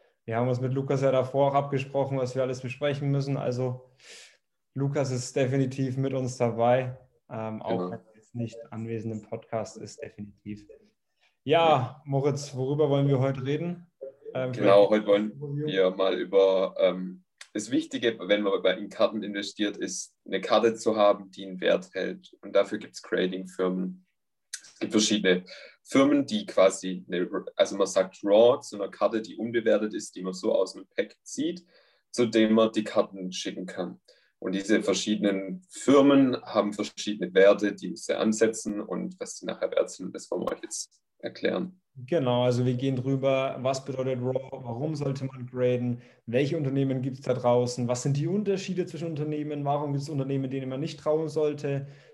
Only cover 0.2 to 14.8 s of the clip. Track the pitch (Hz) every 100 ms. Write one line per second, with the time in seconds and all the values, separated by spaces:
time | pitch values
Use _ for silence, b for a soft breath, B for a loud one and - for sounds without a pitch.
0.2 | - 113 127 120 131 135 139 139 135 131
1.2 | 127 135 139 139 143 135 - 139 131 135
2.2 | 123 131 127 127 123 - 147 143 143 139
3.2 | 135 139 123 123 127 127 - _ B B
4.2 | B B _ _ _ 135 139 143 127 123
5.2 | - 143 127 139 127 131 135 127 135 135
6.2 | 127 - 117 110 120 127 127 123 _ _
7.2 | - 123 110 107 - 90 90 92 _ _
8.2 | _ 120 117 - - 110 113 113 113 107
9.2 | - - - 113 104 - 107 - 104 -
10.2 | 101 - 104 104 - - _ _ _ _
11.2 | _ _ 131 165 160 143 117 - 143 139
12.2 | 143 139 - 127 131 147 147 139 139 131
13.2 | 135 135 131 151 170 175 - - - -
14.2 | - 131 127 127 101 101